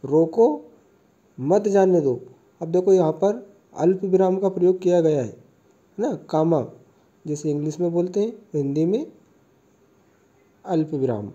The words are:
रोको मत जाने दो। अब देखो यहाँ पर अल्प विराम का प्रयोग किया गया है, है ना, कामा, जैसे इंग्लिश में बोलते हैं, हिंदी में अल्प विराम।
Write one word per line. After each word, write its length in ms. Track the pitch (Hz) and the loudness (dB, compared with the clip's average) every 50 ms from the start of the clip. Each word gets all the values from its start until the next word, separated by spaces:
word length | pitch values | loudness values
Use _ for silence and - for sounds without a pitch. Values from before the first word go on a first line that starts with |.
| - | -6
रोको 420 | 131 139 156 165 165 - - 226 254 302 294 - - - _ _ _ _ _ _ _ _ _ _ _ _ - | 2 2 2 2 2 2 2 2 4 2 -2 -8 -18 -20 _ _ _ _ _ _ _ _ _ _ _ _ -8
मत 300 | 127 139 175 208 208 214 | -2 0 0 2 2 2
जाने 320 | 196 202 190 185 180 170 | 2 4 4 4 4 4
दो। 200 | 151 139 123 120 - - - _ _ _ _ _ | 2 2 -2 -2 -6 -16 -20 _ _ _ _ _
अब 100 | 170 160 | -12 -2
देखो 200 | 165 180 180 196 | -2 0 4 4
यहाँ 200 | 190 185 175 156 | 4 4 4 2
पर 340 | 156 - - 202 208 240 - - - _ _ _ _ | 0 0 0 0 0 -2 -8 -18 -20 _ _ _ _
अल्प 280 | - 147 170 190 185 185 | -2 0 0 0 0 -2
विराम 340 | 190 180 185 190 185 185 190 | 0 2 2 2 2 0 0
का 100 | 196 190 | -2 -2
प्रयोग 320 | 185 185 175 180 185 185 | -2 2 2 2 2 2
किया 200 | 180 180 175 175 | 0 2 2 4
गया 220 | 165 160 151 143 | 2 2 2 0
है, 60 | 123 107 | -2 -4
है 60 | - - - _ _ _ _ _ _ _ _ _ _ - | -8 -16 -20 _ _ _ _ _ _ _ _ _ _ -6
ना, 160 | 214 294 226 - - - | -4 -4 -4 -6 -8 -4
कामा, 360 | - 156 156 165 165 151 117 - - - _ _ _ _ _ _ _ _ _ | -2 0 0 2 0 0 -2 -4 -10 -20 _ _ _ _ _ _ _ _ _
जैसे 260 | 160 147 147 - 160 | -10 -10 -6 -4 -4
इंग्लिश 300 | 147 147 147 151 151 156 | -4 -4 -4 -6 -6 -4
में 120 | 175 175 | -4 -2
बोलते 280 | 170 175 175 180 180 208 | -2 -2 -4 -2 -2 -4
हैं, 120 | 202 226 240 - - _ - | -4 -4 -6 -12 -20 _ -6
हिंदी 300 | 151 139 139 139 151 160 | -4 -4 -2 -2 0 0
में 220 | 170 196 240 311 - - _ _ _ _ _ _ _ _ _ _ _ _ _ _ _ _ _ _ _ _ _ _ _ _ _ _ _ _ _ _ | 0 0 -2 -4 -6 -14 _ _ _ _ _ _ _ _ _ _ _ _ _ _ _ _ _ _ _ _ _ _ _ _ _ _ _ _ _ _
अल्प 300 | - 185 160 156 156 156 | -4 -4 -4 -2 -2 -4
विराम। 360 | 143 131 131 117 107 104 101 | -4 -2 -2 -2 -4 -6 -10